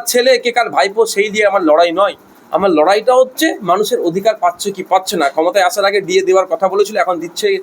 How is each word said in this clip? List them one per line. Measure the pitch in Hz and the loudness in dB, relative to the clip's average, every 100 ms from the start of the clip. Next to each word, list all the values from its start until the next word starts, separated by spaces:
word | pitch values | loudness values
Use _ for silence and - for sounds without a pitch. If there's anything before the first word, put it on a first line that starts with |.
| - | -2
ছেলে | 240 247 247 | 0 2 2
কে | 240 | 0
কার | 240 220 | -2 0
ভাইপো | 147 196 214 220 | 0 0 0 0
সেই | 196 208 | 0 -2
দিয়ে | 208 208 | 0 0
আমার | 196 | 2
লড়াই | 160 151 175 | 4 4 4
নয়। | 170 196 147 _ - - | 2 -2 -4 _ -20 -6
আমার | 160 196 | -2 2
লড়াইটা | 160 156 208 208 254 | 2 2 2 2 2
হচ্ছে | 254 - 320 - | 2 0 -4 -2
মানুষের | 185 185 202 240 | -2 0 0 -2
অধিকার | 170 175 214 214 | -2 -2 -4 -2
পাচ্ছে | 175 - 202 | -2 -4 -8
কি | 196 | -8
পাচ্ছে | - - - 190 | -2 -2 0 -2
না, | 139 | -2
ক্ষমতায় | - 170 196 180 | 0 0 2 0
আসার | 202 196 | 0 0
আগে | 202 | 0
দিয়ে | 165 185 | 0 0
দেওয়ার | 180 185 180 | 2 2 0
কথা | 165 190 | -2 0
বলেছিল | 196 202 208 | 0 -2 -2
এখন | 180 175 | -2 -4
দিচ্ছে | 170 - 202 196 | -8 -4 -2 -2